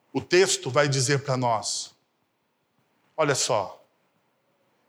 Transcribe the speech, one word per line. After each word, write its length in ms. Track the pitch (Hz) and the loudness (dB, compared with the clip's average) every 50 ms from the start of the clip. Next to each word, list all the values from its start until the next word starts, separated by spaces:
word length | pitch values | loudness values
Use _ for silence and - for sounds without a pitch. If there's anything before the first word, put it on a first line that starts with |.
| _ _ - | _ _ -8
O 80 | 135 | -8
texto 480 | - - 175 180 190 180 - - - 139 | -2 2 4 4 4 4 2 -2 -4 -2
vai 200 | 120 147 147 147 | 0 2 2 2
dizer 340 | 135 135 127 131 143 135 - | 2 0 0 0 0 0 -2
pra 140 | - 131 | -2 -2
nós: 580 | 127 127 120 113 104 98 - - - - - - _ _ _ _ _ _ _ _ _ _ _ _ _ _ _ _ _ _ _ _ _ _ _ _ | 0 0 0 0 -2 -2 -6 -8 -8 -10 -12 -16 _ _ _ _ _ _ _ _ _ _ _ _ _ _ _ _ _ _ _ _ _ _ _ _
olha 180 | - 160 147 135 | -2 0 0 0
só, 480 | - - - 127 107 95 - - - _ _ _ _ _ _ _ _ _ _ _ _ _ _ _ _ _ _ _ _ _ | 0 0 0 0 -2 -2 -4 -8 -16 _ _ _ _ _ _ _ _ _ _ _ _ _ _ _ _ _ _ _ _ _